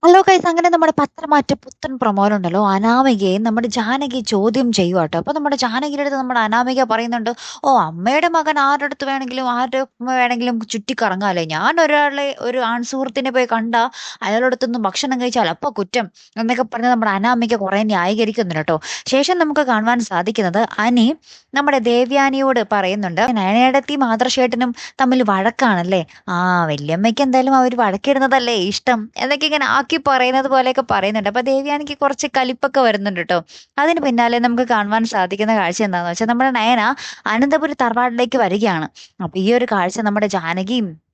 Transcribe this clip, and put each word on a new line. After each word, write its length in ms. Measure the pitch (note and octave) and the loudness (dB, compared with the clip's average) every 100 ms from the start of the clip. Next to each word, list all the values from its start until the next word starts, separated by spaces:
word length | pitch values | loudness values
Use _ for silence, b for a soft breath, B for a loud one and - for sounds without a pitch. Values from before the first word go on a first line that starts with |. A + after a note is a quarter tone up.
| E4 | 8
ഹലോ 120 | F#4 | 6
ഗൈസ്, 260 | F#4+ F#4 F4 | 6 4 2
അങ്ങനെ 220 | E4+ F4 | 4 4
നമ്മുടെ 240 | E4+ D#4+ D#4 | 4 2 2
പത്രമാറ്റ 520 | C#4+ - D#4+ D4 - | -2 -4 0 2 2
പുത്തൻ 460 | C#4 - - - C4 | -4 -6 -12 -10 -2
പ്രൊമോയിലുണ്ടല്ലോ, 680 | A#3 G3+ G3+ G#3 F3 F3+ G#3 | 0 2 2 2 0 0 2
അനാമികയെ 680 | G3 A3+ A#3+ C4+ A3 F#3+ F#3+ | 2 2 2 2 2 2 0
നമ്മുടെ 300 | A3+ A3 A#3 | 0 0 -2
ജാനകി 520 | A#3+ A3 C4 C#4+ B3+ | -4 -2 -2 -4 -6
ചോദ്യം 520 | G#3+ G3+ G#3+ A#3 A#3+ | -2 0 2 2 0
ചെയ്യുവാ 320 | G#3+ F3 F#3 | 2 0 0
ട്ടോ. 140 | D#3 E3 | 0 -2
അപ്പൊ 140 | E3+ | -2
നമ്മുടെ 240 | D4+ C#4+ C#4 | -2 -2 -2
ജാനകിയുടെ 440 | B3 A#3 D4 C#4+ | -2 -4 -4 -4
അടുത്ത് 160 | C#4+ C4+ | -4 -4
നമ്മുടെ 240 | B3+ B3 | -2 -2
അനാമിക 420 | G#3+ A3+ B3 C4 | 0 0 0 0
പറയുന്നുണ്ട്, 480 | B3+ A3 A#3 A#3+ A3 A#3+ B B | 0 0 -2 -4 -4 -6 B B
"ഓ, 120 | - B3+ | 2 2
അമ്മയുടെ 500 | D#3+ E3+ G3 C#4+ E4+ | 2 -2 0 0 2
മകൻ 300 | E4 D4+ D4 | 0 0 0
ആരുടെ 260 | C#4 C#4+ | 2 0
അടുത്ത് 200 | C#4+ C#4+ | -2 -6
വേണമെങ്കിലും, 460 | C4+ C4+ C4 B3+ B3+ | -4 -4 -6 -6 -4
ആരുടെ 280 | A#3+ B3+ C4 | -2 -2 -2
ഉമ്മ 360 | C4 _ A#3+ | -4 _ -4
വേണമെങ്കിലും 460 | B3+ B3 A#3+ B3 A#3 | 0 0 0 -2 -4
ചുറ്റിക്കറങ്ങാല്ലേ? 840 | A3 A3+ G#3 C4 A3 F#3 G3+ F3 | -4 -8 -6 -2 -2 0 -2 -2
ഞാൻ 360 | E3 D#3 G#3+ E4 | -2 -2 0 2
ഒരാളെ, 560 | D#4 D4 D4 C#4 C#4+ - | 2 2 2 0 -4 -4
ഒരു 180 | A#3+ B3 | -4 -2
ആൺ 240 | A#3 A#3+ | -2 -4
സുഹൃത്തിനെ 480 | A#3+ C4+ C4 A#3+ C4 | -6 -6 -4 -4 -2
പോയി 160 | B3+ B3 | 0 0
കണ്ടാ 380 | A3+ A3+ A#3 A#3+ B B B | -2 0 0 0 B B B
അയാളുടെ 240 | G3 A3 B3+ | -2 0 0
അടുത്തുനിന്ന് 320 | B3 B3+ A#3+ | 0 -2 -2
ഭക്ഷണം 420 | G#3 - C#4 B3+ | -4 -4 -4 -2
കഴിച്ചാൽ 280 | B3 A#3+ F#3 | -2 0 0
അപ്പൊ 220 | E3+ - | -2 -6
കുറ്റം," 400 | G#3 F#3+ B3 G#3 b b - | -4 -4 -2 -4 b b -6
എന്നൊക്കെ 260 | A3+ B3 | -2 -2
പറഞ്ഞ് 260 | B3 A#3+ A#3+ | -2 0 0
നമ്മുടെ 220 | A#3+ A3 | 2 2
അനാമിക 440 | G3 A3 B3 A#3 | 0 0 0 0
കുറെ 280 | A3+ F#3+ G3 | 0 0 0
ന്യായീകരിക്കുന്നുണ്ട് 840 | A3 G3 F3 G#3+ A3 A3 F#3+ D#3 D#3 | 0 0 0 0 0 0 -2 -2 -2
ട്ടോ. 120 | D#3+ B B - | -2 B B -2
ശേഷം 320 | C4 C#4+ F4+ | 0 2 2
നമുക്ക് 220 | D#4 D4 | 2 0
കാണുവാൻ 400 | C4+ A3 A3 A#3+ | 2 0 2 0
സാധിക്കുന്നത് 680 | A3 F3+ F#3 A3+ F#3+ F3+ A3+ - | 0 -2 -2 -2 0 0 -2 0
അനി 380 | A3 B3 A3+ D#4+ B B B | 0 4 2 0 B B B
നമ്മുടെ 240 | C4+ C#4+ C#4 | -2 0 2
ദേവ്യാനിയോട് 840 | A3+ A#3+ B3 C#4 C#4 C4+ C4+ B3 G#3 | 2 2 2 2 2 2 0 0 0
പറയുന്നുണ്ട്, 640 | G#3 F#3 G#3 F#3+ E3+ A#3+ A3+ | 0 0 -2 -2 0 0 2
"നയനേടത്തി 600 | F#3+ G#3+ B3+ C4 C4+ C#4+ | 2 4 4 2 -2 -2
മാതൃശേട്ടനും 800 | B3+ A3+ B3 C4+ B3 A#3 B3 A#3+ B - | 0 0 0 2 0 0 -2 -4 B -2
തമ്മിൽ 220 | C4 B3+ | 2 2
വഴക്കാണല്ലേ? 840 | G#3+ F#3+ G3 A#3 B3+ F#3 F3 F#3+ D#3 B - | 2 2 0 2 2 2 0 -2 -2 B -6
ആ, 360 | F3 F3+ F3+ | -2 0 2
വല്യമ്മയ്ക്ക് 580 | E3 C#3+ C#3+ E3 A3 A3 | 0 -2 -4 0 0 0
എന്തായാലും 320 | C4+ B3+ C4 | 2 2 4
അവര് 220 | C4+ B3+ B3 | 4 2 2
വഴക്കിടുന്നതല്ലേ 800 | A3 F#3+ C#4 C4+ C4 C4 A#3+ | 0 0 0 2 2 2 2
ഇഷ്ടം?" 560 | A3+ F#3 G3+ - A#3 G#3+ - | -2 -2 -2 0 0 -2 -6
എന്നൊക്കെ 300 | B3+ C#4+ D4+ | -2 -2 0
ഇങ്ങനെ 200 | D4+ C4 | 0 0
ആക്കി 320 | B3+ C#4 D#4+ - | 0 0 -2 0
പറയുന്നത് 400 | C4 B3+ C4 C4+ | 2 2 2 2
പോലെയൊക്കെ 360 | C4 B3+ B3+ B3 | 2 2 0 0
പറയുന്നുണ്ട്. 380 | G#3 F#3+ G#3+ G3+ | 0 0 -2 -2
അപ്പൊ 120 | A3 | -2
ദേവ്യാനിക്ക് 580 | B3 C4+ C#4 D4 D4 C#4+ | 0 0 0 -4 -6 -2
കുറച്ച് 280 | C#4 C#4 D4 C#4 | -2 -2 -2 -2
കലിപ്പൊക്കെ 440 | B3+ B3+ C#4 C4+ | -2 -2 -2 2
വരുന്നുണ്ട് 400 | A#3+ G#3 G3+ F3+ | 2 2 -2 -4
ട്ടോ. 240 | E3 F3+ E3 B B - | -2 -2 -2 B B -2
അതിന് 220 | D4 E4 | 0 0
പിന്നാലെ 380 | C#4+ A#3+ A#3 A#3+ | 0 0 2 2
നമുക്ക് 240 | A#3+ A#3+ | 0 0
കാണുവാൻ 420 | B3 A3+ G3+ A3 | 0 0 0 -2
സാധിക്കുന്ന 520 | A3+ G#3 F3+ G3 G#3+ A3 | 0 -2 -2 -2 0 0
കാഴ്ച 260 | F3 F3 | 0 -2
എന്താണെന്ന് 280 | G#3 F3+ F3 | -2 -2 -4
വെച്ചാൽ 160 | F3 A3+ | -4 -2
നമ്മുടെ 240 | A#3+ C4 | 0 0
നയന 440 | B3 A3 B3 G#3+ C#4 B B - | 0 2 2 2 -2 B B -4
അനന്തപുരി 460 | A3 C#4 D#4 D4+ | 0 2 0 -2
തറവാട്ടിലേക്ക് 640 | C#4+ B3 A#3 B3 A#3 B3 C4 | -2 -2 0 -2 0 -2 0
വരികയാണ്. 500 | G3+ G3+ G#3+ E3+ D#3 B B _ | 0 0 0 0 -4 B B _
അപ്പൊ 160 | F3+ F#3 | -8 -2
ഈ 140 | G3 | 2
ഒരു 140 | A#3+ A#3+ | 2 2
കാഴ്ച 280 | G3+ F3+ G#3+ | 0 -2 -2
നമ്മുടെ 260 | G#3+ G#3 G#3 | -2 0 -2
ജാനകിയും 760 | G3 E3 F3+ F#3+ B3 G3+ D#3+ _ | -2 -4 -4 -2 -4 -4 -10 _